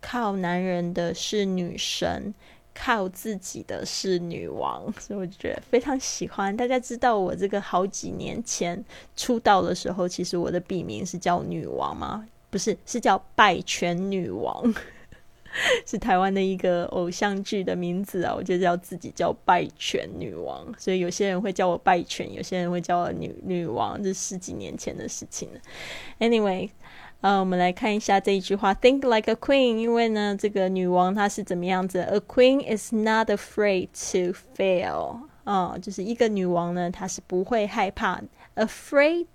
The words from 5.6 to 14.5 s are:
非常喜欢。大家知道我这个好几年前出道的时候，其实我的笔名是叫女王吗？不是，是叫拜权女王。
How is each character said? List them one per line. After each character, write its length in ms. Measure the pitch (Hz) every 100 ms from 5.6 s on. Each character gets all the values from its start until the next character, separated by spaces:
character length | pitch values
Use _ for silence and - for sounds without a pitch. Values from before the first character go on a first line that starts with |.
| -
非 100 | 247
常 180 | 269 269
喜 300 | - - -
欢。 260 | - 196
大 120 | 208 247
家 120 | 254
知 180 | 247 233
道 200 | 254 220
我 180 | 185
这 140 | 175 196
个 120 | 202
好 260 | 196 180 190
几 240 | - 196
年 320 | 180 143 -
前 400 | 233 - 175 175 - - - -
出 240 | - 233
道 220 | 220 196
的 120 | 175
时 160 | 180 -
候， 160 | 185 180
其 160 | 180
实 140 | 180 180
我 140 | 139
的 100 | 180
笔 220 | 180 185
名 240 | 165 107 185
是 100 | 180
叫 260 | 180 175
女 220 | 151 170
王 320 | 98 65 71 -
吗？ 300 | - - 220 - _
不 80 | 202
是， 180 | 226 202
是 160 | - 247
叫 160 | 233 196 -
拜 240 | - 208 175
权 480 | - - 175 175 190
女 180 | 196 165
王。 460 | 95 65